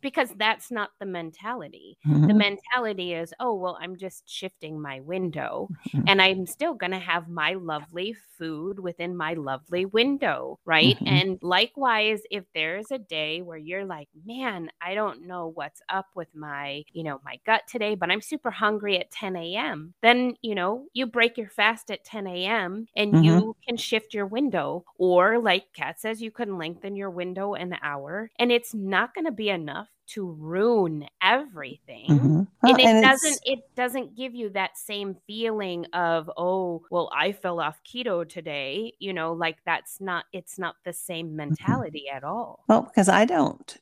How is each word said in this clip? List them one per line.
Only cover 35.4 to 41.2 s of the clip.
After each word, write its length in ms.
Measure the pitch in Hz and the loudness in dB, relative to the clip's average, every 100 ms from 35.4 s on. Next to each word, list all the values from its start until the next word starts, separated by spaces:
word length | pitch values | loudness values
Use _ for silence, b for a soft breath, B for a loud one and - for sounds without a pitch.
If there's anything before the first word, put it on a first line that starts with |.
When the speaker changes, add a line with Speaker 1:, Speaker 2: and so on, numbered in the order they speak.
| 226 214 196 175 170 | -2 -2 -2 -4 -4
Speaker 1:
of, 360 | 175 170 165 160 - | -2 0 0 -2 -4
"Oh, 460 | 175 190 185 165 _ | 0 0 -2 -6 _
well, 180 | 175 160 - | -4 -2 0
I 160 | 165 | -2
fell 280 | 202 185 170 | -2 -4 -2
off 200 | 151 156 | -4 -4
keto 440 | - 240 240 175 165 | -16 -8 -4 -2 -4
today." 680 | 180 165 143 135 151 226 - | -8 -8 -8 -6 -6 -8 -10
You 140 | 196 | -8
know, 200 | 180 160 | -4 -4
like, 240 | 165 165 160 - | -2 -4 -4 -4
that's 340 | 165 - - | -4 -4 -10
not, 240 | 190 175 - | -6 -6 -6
it's 240 | 190 170 - | -14 -14 -8
not 160 | 175 - | -8 -8
the 100 | - | -12
same 340 | 170 - 170 | -12 -10 -8